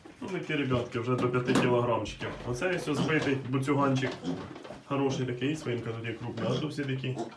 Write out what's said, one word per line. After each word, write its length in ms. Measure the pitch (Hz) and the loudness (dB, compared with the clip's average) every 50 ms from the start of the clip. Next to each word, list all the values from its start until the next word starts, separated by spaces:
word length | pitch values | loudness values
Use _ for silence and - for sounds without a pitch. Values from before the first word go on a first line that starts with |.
| - - - - | -20 -20 -14 -12
Ну, 80 | 254 196 | -8 -4
такі 260 | 185 165 - - 156 | -4 -4 -2 -2 0
ребятки 440 | 143 139 127 127 120 - - - 117 | 0 2 2 2 0 0 0 -2 -2
вже 160 | 113 127 127 | 0 2 2
до 140 | - 131 123 | 2 2 2
п'яти 260 | 120 123 127 127 127 | 2 2 2 4 4
кілограмчиків. 760 | 127 123 123 120 120 120 120 117 - 101 - - - 110 107 - - - 120 | 4 6 6 4 4 4 4 2 0 0 -4 -6 -8 -8 -8 -8 -8 -6 -4
Оцей 260 | 123 - 180 185 180 | -4 0 0 0 0
ось 200 | 160 - 156 143 | 0 0 0 2
збитий 380 | - - 156 156 147 131 139 131 | 2 2 4 4 2 4 2 0
буцюганчик. 760 | 127 - 123 135 135 131 147 143 139 139 135 131 127 127 120 - - - 87 87 - - - - - - - - - - | 0 0 0 0 0 2 2 4 4 4 4 4 2 2 0 -4 -4 -6 -6 -6 -6 -6 -10 -12 -12 -12 -14 -14 -14 -6
Хороший 420 | - 139 139 139 131 127 131 123 | -2 0 2 2 2 2 0 0
такий, 260 | 123 120 123 127 143 | -2 -2 -2 0 -2
і 40 | 156 | -2
свинка 340 | 156 - 123 120 120 - 151 | -2 -2 -2 -2 -2 -2 -4
тут 160 | 123 113 113 | -6 -4 -4
є 60 | 117 | -6
крупна, 340 | 107 - 120 110 98 113 110 117 | -6 -6 -6 -6 -4 -2 0 0
а 100 | 131 135 | 0 0
то 80 | 156 147 | 0 -2
всі 160 | - 151 139 | -2 -4 -2
такі 340 | 131 131 127 131 127 127 - - - - | -2 -2 -2 -2 -4 -4 -4 -6 -8 -8